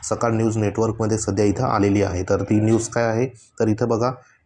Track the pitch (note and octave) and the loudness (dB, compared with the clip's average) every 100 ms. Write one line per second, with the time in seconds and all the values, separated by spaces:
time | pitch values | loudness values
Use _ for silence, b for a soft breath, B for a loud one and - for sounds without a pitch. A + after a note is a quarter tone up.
0 | - G#2+ A#2 A2 A2+ A2 G#2 G#2 A2 A2 | -8 -2 0 0 0 0 -2 0 -2 -2
1 | G#2+ A2 G#2 G2 G#2 G2 C3 A2 G2+ G2+ | -2 -2 -2 0 0 0 0 2 2 2
2 | F#2 F2 F2+ G2 G2 G#2+ A2 A2+ A2+ A#2+ | 0 -2 -2 -2 2 2 4 2 0 -2
3 | A#2 A2+ C3 B B - A2 G#2+ A#2+ A2 | 0 0 -4 B B -2 0 0 0 0
4 | B2 C3 B B | 0 -4 B B